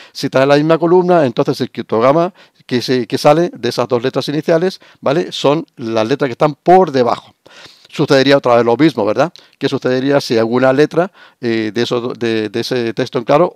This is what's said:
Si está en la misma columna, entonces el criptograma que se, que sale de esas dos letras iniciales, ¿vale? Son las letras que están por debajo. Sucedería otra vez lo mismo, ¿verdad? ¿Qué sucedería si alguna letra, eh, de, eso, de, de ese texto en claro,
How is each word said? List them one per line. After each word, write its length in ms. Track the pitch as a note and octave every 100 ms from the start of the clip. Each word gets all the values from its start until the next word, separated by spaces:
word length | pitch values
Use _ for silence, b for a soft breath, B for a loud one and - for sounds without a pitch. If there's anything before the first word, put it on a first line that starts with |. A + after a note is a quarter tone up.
| B
Si 140 | - C3+
está 160 | C3
en 60 | C3+
la 80 | C#3+
misma 220 | D#3 E3
columna, 480 | E3+ F#3 F3+ F3 C3+
entonces 340 | A#2 C#3+ C3
el 100 | B2+
criptograma 600 | - - - B2+ D#3 F3 b b b -
que 160 | B2
se, 240 | - B2+ A#2
que 120 | C3
sale 320 | D3 D#3 F3
de 160 | - A#2+
esas 200 | A#2+ A#2+
dos 140 | B2
letras 260 | B2+ C#3 C#3
iniciales, 520 | D3+ - E3 F#3 - b b
¿vale? 320 | B2 D#3 F3+
Son 340 | - C#3 D#3 - -
las 300 | A2+ A2+ A2
letras 200 | A#2 C#3
que 40 |
están 220 | A#2 D3+
por 380 | C#3+ - F#3 F3
debajo. 420 | C3+ A#2 G2+ - _ _ B B B B
Sucedería 460 | - D3 C3+ C3 C#3
otra 200 | B2+ A#2+
vez 100 | A#2
lo 100 | A#2
mismo, 260 | D#3 - G#2
¿verdad? 260 | G#2+ D#3+ - B _
¿Qué 80 | C3+
sucedería 540 | B2+ C3 B2+ C3+ C#3
si 160 | - A2+
alguna 380 | A2+ B2 C3
letra, 360 | C3+ D3+ D#3 F#3 B B B
eh, 300 | A#2 A2+ A2
de, 100 | G#2
eso, 300 | A#2 B2 A#2+
de, 380 | A2 A#2 A2 G#2+
de 100 | A#2
ese 320 | A2+ B2+ A#2
texto 240 | - - C3
en 80 |
claro, 260 | A#2 C#3+ F3+